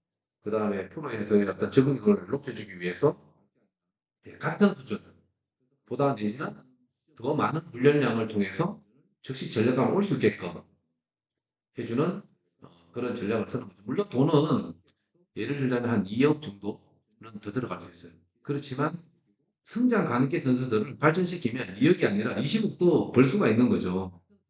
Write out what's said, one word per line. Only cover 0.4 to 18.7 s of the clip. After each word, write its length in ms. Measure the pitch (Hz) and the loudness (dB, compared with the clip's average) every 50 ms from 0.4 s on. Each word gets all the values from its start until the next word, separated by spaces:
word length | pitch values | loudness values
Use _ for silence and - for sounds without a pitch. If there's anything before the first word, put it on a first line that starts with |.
| - | -8
그다음에 460 | 107 107 110 107 104 98 95 92 - | -4 -2 -2 0 -2 -2 -4 -6 -8
프로에서의 600 | - - 151 135 117 110 104 - 107 104 101 95 | -10 -10 -10 -8 -6 -6 0 4 4 4 4 2
어떤 220 | 92 - 110 104 | 0 -2 -4 0
적응력을 580 | - 135 131 143 139 117 - 208 202 - - 95 | 4 4 4 4 2 2 4 4 4 4 2 -4
높여주기 520 | 123 139 - 135 113 107 104 104 95 87 | -6 -6 -6 -8 -12 -12 -12 -14 -12 -8
위해서, 400 | 90 90 90 - 135 151 - - - _ _ _ _ _ _ _ _ _ _ _ _ _ _ _ _ _ _ _ _ | -8 -8 -2 0 0 0 0 0 -8 _ _ _ _ _ _ _ _ _ _ _ _ _ _ _ _ _ _ _ _
예, 60 | - - - | -20 -14 -8
같은 360 | - - 165 - 208 202 - | -6 -6 0 4 4 4 2
수준보다 1400 | - - - 107 - - - - _ _ _ _ _ _ _ _ _ _ _ _ _ _ - 123 135 143 139 127 | 0 -8 -10 -10 -10 -10 -12 -20 _ _ _ _ _ _ _ _ _ _ _ _ _ _ -8 -4 0 0 0 0
내지는 420 | 104 107 104 104 127 - - - - - _ _ _ _ _ _ _ _ _ _ | 0 -2 -4 -4 -4 -6 -8 -10 -12 -18 _ _ _ _ _ _ _ _ _ _
더 180 | - 113 139 156 | -8 -4 -2 0
많은 260 | 135 104 104 139 160 | 0 0 0 -2 -4
훈련량을 680 | - - 113 120 131 143 147 147 135 117 113 113 107 107 | -6 -8 -4 2 4 4 4 4 4 2 0 0 -2 -2
통해서 540 | 107 104 98 - - - 180 - - - - _ _ _ _ _ _ _ - | -2 -2 -2 -2 -2 -2 -2 -2 -4 -8 -16 _ _ _ _ _ _ _ -14
즉시 280 | - 131 - - - | -12 -10 -10 -8 -4
전력감을 440 | - 110 110 123 127 135 120 110 175 | -2 0 2 2 2 2 2 2 2
올 100 | 190 208 | 0 0
수 100 | - 147 | 0 0
있게끔 480 | 123 113 104 - - 92 90 85 - - _ _ _ _ _ _ _ _ _ _ _ _ _ _ _ _ _ _ _ _ _ _ - | 2 2 2 0 0 -6 -10 -10 -12 -16 _ _ _ _ _ _ _ _ _ _ _ _ _ _ _ _ _ _ _ _ _ _ -10
해주는, 440 | 113 110 113 127 160 185 190 202 - _ _ _ _ _ _ _ - | -8 -4 -2 -2 0 0 -2 -6 -10 _ _ _ _ _ _ _ -20
어, 80 | - _ _ _ _ - | -20 _ _ _ _ -10
그런 220 | 120 123 123 - | -6 -6 -4 -4
전략을 340 | - 98 101 117 110 101 - | -4 -4 -2 -2 -2 -2 -4
쓰는 200 | - 123 123 - | -6 -8 -8 -10
거죠. 140 | - _ 101 | -16 _ -10
물론 240 | 110 135 - 202 - | -6 -4 -4 -4 -2
돈은 640 | - 123 143 156 160 143 151 151 131 101 90 - - - _ _ _ _ _ _ _ _ _ _ - | 0 2 2 4 4 4 2 2 0 0 -2 -4 -10 -16 _ _ _ _ _ _ _ _ _ _ -10
예를 220 | - 107 123 143 139 | -8 -6 -4 -4 -2
들자면 320 | 131 123 123 120 117 113 | -2 0 0 0 0 0
한 160 | 117 101 90 | 0 0 -2
이억 340 | 95 107 123 139 151 147 - | -2 0 2 2 2 2 0
정도는 1000 | - 101 101 - - 104 - - _ _ _ _ _ _ _ - - - - 104 - | -4 -12 -14 -10 -8 -8 -8 -10 _ _ _ _ _ _ _ -20 -20 -18 -18 -16 -12
더 100 | 104 104 | -8 -6
들어갈 280 | 131 120 - 90 85 | -6 -6 -6 -8 -10
수 100 | 92 95 | -12 -14
있어요. 220 | - - - 85 - _ _ _ _ _ | -20 -20 -20 -20 -20 _ _ _ _ _
그렇지만 600 | _ - - 104 - - | _ -8 -6 -6 -8 -8